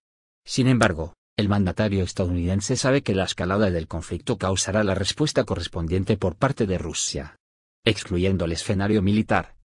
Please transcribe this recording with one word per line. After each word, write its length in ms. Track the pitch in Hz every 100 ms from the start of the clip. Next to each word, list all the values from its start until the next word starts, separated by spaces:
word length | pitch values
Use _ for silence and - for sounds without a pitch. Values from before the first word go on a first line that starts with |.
| _ _ _ _
Sin 240 | - - 127
embargo, 460 | 123 110 87 80 - _ -
el 120 | 104
mandatario 540 | 101 90 85 107 98
estadounidense 720 | 90 - 92 90 85 98 - 127
sabe 260 | 131 139
que 120 | 139
la 100 | 95
escalada 460 | 90 - 90 101 104
del 180 | 85 78
conflicto 500 | 82 - 87 - 110
causará 440 | 95 95 - 104
la 100 | 104
respuesta 500 | 92 98 - 151 -
correspondiente 720 | - 90 87 87 82 95 92 104
por 200 | 92 -
parte 300 | 131 - 107
de 120 | 90
Rusia. 580 | 80 76 - 73 69 - _ _ _ _
Excluyendo 640 | 113 110 - 87 92 95 85
el 60 |
escenario 500 | 85 - 95 101 107
militar, 540 | 95 107 107 101 - -